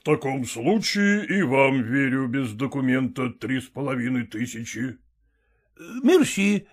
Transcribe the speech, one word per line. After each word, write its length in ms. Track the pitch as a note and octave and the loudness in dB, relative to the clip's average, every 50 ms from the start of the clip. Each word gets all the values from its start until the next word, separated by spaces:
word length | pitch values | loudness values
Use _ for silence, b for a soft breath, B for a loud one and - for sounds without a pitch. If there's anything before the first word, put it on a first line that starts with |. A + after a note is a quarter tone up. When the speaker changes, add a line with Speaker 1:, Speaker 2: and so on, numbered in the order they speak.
| - | 0
Speaker 1:
таком 420 | D#3 D#3 D3 - C3+ C3+ C3+ B2 | 0 0 0 0 -2 -4 -4 -4
случае 840 | A2+ - A2+ A#2 D#3 G#3+ A3+ - - - G3+ G3+ G3+ G3+ G#3 G3+ | -6 -6 -2 2 2 2 2 2 0 0 2 2 4 2 2 0
и 160 | - F3 G3+ F3 | 0 0 0 0
вам 400 | B2 C3 C3+ C#3 C3+ C3+ C3+ A#2 | 2 4 4 4 4 4 2 0
верю 460 | A2 B2+ C#3 C#3 C3 B2+ C3+ C3+ B2 | 0 0 0 2 2 0 0 -2 -2
без 240 | A#2 C#3 C3+ A2+ G#2 | -2 -2 -2 -4 -4
документа 760 | A2 C#3 C#3 C#3 C#3 C3 B2+ B2+ C3 C3+ A#2+ B2 - B2+ B2 | -4 -4 -4 -2 -2 0 2 2 2 0 -2 -2 -4 -6 -6
три 300 | - - - A2 C3 C3 | -6 -6 -6 -4 -4 -4
с 80 | B2 - | -6 -8
половиной 580 | - B2+ C#3+ C3+ C3 B2+ A#2 B2 B2+ B2 A2+ | -10 -8 -6 -4 -4 -4 -2 -2 -2 -2 -4
тысячи". 720 | - - G#2+ B2 - - A2+ A#2 - - - B2+ C3 A2 - _ _ _ _ _ _ _ _ _ _ _ _ _ _ _ - E3+ E3+ A3 B3+ C4+ | -4 -6 -6 -6 -6 -6 -10 -12 -10 -8 -8 -8 -8 -8 -12 _ _ _ _ _ _ _ _ _ _ _ _ _ _ _ -20 -18 -14 -6 0 4
Speaker 2:
"Мерси, 680 | B3+ F#4 F4+ C#4 - - G3 G3 G3+ G#3 F#3+ - b | 6 6 6 4 4 0 0 2 2 2 0 -2 b